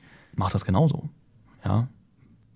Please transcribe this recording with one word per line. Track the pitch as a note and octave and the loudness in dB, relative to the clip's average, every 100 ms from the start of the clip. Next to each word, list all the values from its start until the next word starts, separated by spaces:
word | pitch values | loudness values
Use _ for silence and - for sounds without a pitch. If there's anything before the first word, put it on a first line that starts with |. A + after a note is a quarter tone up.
| - - - - | -20 -20 -12 -4
Mach | G2 | -2
das | - - | -2 0
genauso. | F#2+ D#3+ - - - _ - - - | 2 2 0 -6 -14 _ -20 -20 -10
Ja. | G2 G#2 B2 - _ _ - - _ | -2 0 -2 -6 _ _ -20 -20 _